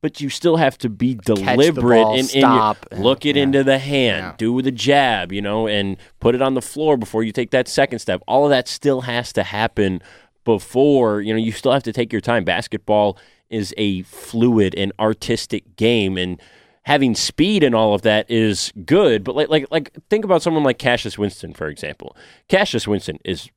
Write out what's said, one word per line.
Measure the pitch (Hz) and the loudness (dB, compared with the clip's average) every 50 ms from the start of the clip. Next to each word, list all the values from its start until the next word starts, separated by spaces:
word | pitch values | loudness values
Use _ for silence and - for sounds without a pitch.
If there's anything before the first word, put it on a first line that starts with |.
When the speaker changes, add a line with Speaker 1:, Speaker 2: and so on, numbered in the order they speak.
Speaker 1:
but | - 156 143 - | -6 -6 -8 -6
you | 147 139 | -8 -8
still | - - - 170 160 | -8 -2 0 2 2
have | 165 160 135 127 - | 4 2 2 0 -2
to | - 123 | -6 -6
be | 107 - 120 123 131 | -4 0 -2 -2 -2
Speaker 2:
Catch | 113 - | -2 0
the | - 110 | 0 0
Speaker 1:
deliberate | 101 95 98 127 123 139 165 165 131 123 123 120 113 110 | 0 2 0 2 4 4 4 2 2 2 4 6 6 6
Speaker 2:
ball, | 110 110 | 4 2
Speaker 1:
in, | 127 | 0
in | 131 | -2
Speaker 2:
stop, | 131 131 135 135 127 117 113 110 107 107 - - - | 0 2 4 4 6 6 4 2 2 0 -4 -8 -16
Speaker 1:
your, | - | -10
Speaker 2:
and, | 107 98 | -2 0
Speaker 1:
look | 117 135 135 - | 0 0 2 0
it | 147 143 | 0 0
Speaker 2:
yeah. | 139 139 | 2 2
Speaker 1:
into | 135 135 139 139 | 2 2 2 2
the | 135 135 135 | 2 2 0
hand, | 135 139 143 139 131 117 98 82 92 | 0 -2 0 0 2 2 0 -2 -4
Speaker 2:
Yeah. | 90 82 - | -8 -8 -4
Speaker 1:
do | 110 113 120 127 | -4 -2 -2 0
the | 131 131 127 | -2 -2 -4
jab, | 117 101 123 139 143 139 127 117 101 90 87 | -4 0 2 4 4 4 2 0 -2 -4 -6
you | 95 98 | -6 -6
know, | 101 101 104 110 113 110 | -6 -4 -2 -2 -2 -2
and | 104 104 101 98 95 92 - - _ _ | -2 -2 -2 -4 -6 -8 -12 -20 _ _
put | - 117 120 | 0 0 2
it | 127 135 | 2 2
on | 135 135 | 0 0
the | 131 120 | -2 -6
floor | - - 143 151 156 147 | -6 -8 -4 0 0 0
before | 127 110 - - 110 113 | 0 0 -4 -4 -4 -4
you | 110 | -2
take | 104 - 120 104 - | -4 -6 -6 0 0
that | 131 127 - | -2 0 0
second | - - 139 135 127 117 | 0 0 0 0 -2 -8
step. | - - 95 90 - | -4 -4 -4 -4 -4
All | - - 131 143 | 0 0 2 4
of | 147 | 4
that | 143 127 123 | 2 2 0
still | - - - - 143 135 131 127 | -4 -10 -2 0 0 0 0 -2
has | 123 120 120 120 - - | -4 -6 -6 -6 -4 -4
to | - 95 | -4 -4
happen | - - 104 110 113 _ - 104 95 92 87 - - - - _ _ _ _ _ | -4 -2 -2 -2 -2 _ 0 0 0 0 -4 -8 -14 -20 -20 _ _ _ _ _
before, | - 113 101 - - - 123 135 147 143 135 123 110 104 104 101 | 0 0 0 -2 -4 0 2 2 4 4 4 4 2 0 0 -2
you | 104 110 | -2 -2
know, | 110 | -2
you | 113 113 107 | -2 -2 -4
still | - - 131 127 | -2 0 0 0
have | 139 - | 0 0
to | 120 110 | -4 -4
take | - 120 110 - | -4 -4 -2 -2
your | 110 | -6
time. | - - 117 113 92 | -2 0 0 0 0
Basketball | 85 90 87 113 - - 104 _ - 104 104 104 104 95 _ - _ _ _ _ _ | 0 -2 -2 -4 -6 -8 -10 _ 0 2 2 2 2 0 _ -14 _ _ _ _ _
is | - 113 104 92 - - | -6 -6 -6 -6 -4 -4
a | 107 104 98 92 92 | -2 -2 -2 -4 -6
fluid | - - - - - - 117 117 123 120 110 101 92 - | -12 -16 -20 -20 -10 -2 2 2 4 4 4 4 2 2
and | 90 98 98 - _ | -2 -6 -6 -4 _
artistic | 110 107 110 - - - 120 - - - - 104 - _ _ | 0 0 0 -2 -4 -4 -4 -4 -4 -6 -8 -8 -8 _ _
game, | - 107 113 120 117 101 95 95 92 | 0 0 2 2 2 0 0 -2 -2
and | 90 90 90 82 _ _ _ _ _ _ _ _ _ | -4 -4 -6 -8 _ _ _ _ _ _ _ _ _
having | - 143 147 135 127 110 | 0 2 2 2 2 0
speed | - - - - - 151 190 214 202 156 | 0 -4 -6 0 0 0 2 2 2 2
and | 135 117 | 2 2
all | 110 110 107 104 | 2 2 2 2
of | 98 - | 2 2
that | 110 107 107 107 _ | 2 2 2 0 _
is | 123 113 113 110 101 90 - - - 107 90 | 0 0 2 2 0 -2 -4 -8 -10 -14 -2
good, | - 143 185 208 160 117 107 95 | 2 2 4 4 4 2 2 -2
but, | 127 - | -4 -2
like, | 139 151 - | -2 -2 0
like, | 156 156 135 135 | 0 0 0 0
like, | - 160 143 - _ - _ _ | -4 -4 -4 -6 _ -20 _ _
think | - 214 214 | -2 -2 0
about | 202 185 165 - | 2 0 2 2
someone | 175 165 156 147 | 0 -2 2 2
like | 135 123 - | 0 0 0
Cassius | - 131 123 117 - 110 - | 0 0 0 0 -2 -6 -6
Winston, | - 104 101 - - - 85 78 | -4 -4 -4 -4 -8 -16 -16 -12
for | - - 76 | -10 -10 -10
example. | 76 - - 76 73 _ - - - _ - - - _ _ _ | -8 -10 -12 -12 -12 _ -18 -20 -20 _ -20 -20 -20 _ _ _
Cassius | - 185 208 - - 117 - | 0 0 0 0 -2 -6 -2
Winston | - 104 98 - - 80 76 _ | -2 -4 -4 -4 -8 -12 -10 _
is | - 92 76 - - _ | -8 -8 -8 -8 -18 _